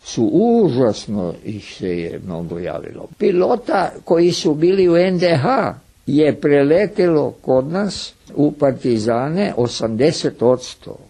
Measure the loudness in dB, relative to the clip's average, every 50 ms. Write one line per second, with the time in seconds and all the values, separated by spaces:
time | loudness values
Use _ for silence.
0 | _ -10 -2 0 0 2 2 2 2 4 4 4 4 2 2 2 2 2 0 -2
1 | -6 -6 -4 -4 -4 -4 -6 -8 -10 -10 -10 -10 -12 -14 -14 -8 -4 -4 -4 -4
2 | -4 -6 -8 -10 -10 -10 -8 -8 -8 -8 -8 -8 -8 -8 -8 -8 -10 -12 -16 -16
3 | -16 -18 -8 _ 0 0 2 2 2 0 0 -2 -4 -4 -2 -2 -2 -2 -6 -12
4 | -4 0 2 2 4 2 2 0 0 -2 0 2 2 2 2 4 4 4 4 4
5 | 2 2 2 0 2 2 2 2 2 0 0 0 -2 -4 -6 -8 _ _ _ _
6 | _ 0 2 4 4 4 2 0 2 4 4 4 4 4 4 2 2 0 0 0
7 | 2 2 2 2 0 0 -4 _ -2 0 2 2 2 0 -4 -4 -4 -4 -6 -10
8 | -14 -14 -18 _ _ -12 -2 0 0 0 2 0 0 0 0 0 -2 0 0 0
9 | 0 0 0 0 -2 -2 -2 -2 -2 -2 0 -2 -2 -2 -2 -4 -4 -4 0 2
10 | 2 2 2 0 -4 -6 -4 0 2 2 2 2 -2 -14 -18 _ -18 -18 -18 -18
11 | -20